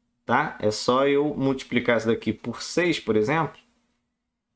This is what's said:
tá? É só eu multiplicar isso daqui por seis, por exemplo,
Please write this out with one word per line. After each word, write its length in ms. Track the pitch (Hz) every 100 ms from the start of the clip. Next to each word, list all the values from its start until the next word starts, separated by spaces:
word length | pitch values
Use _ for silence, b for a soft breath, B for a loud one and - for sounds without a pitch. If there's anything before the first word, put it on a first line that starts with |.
| _ _ -
tá? 320 | 120 156 -
É 80 | 107
só 380 | 107 - 127 139
eu 260 | 139 147
multiplicar 640 | - 135 135 - 120 120 117
isso 100 | 110
daqui 240 | 113 -
por 300 | 107 - 113
seis, 380 | - - 175 147
por 160 | - 110
exemplo, 420 | 107 160 151 - _ _ _ _ _ _ _ _ _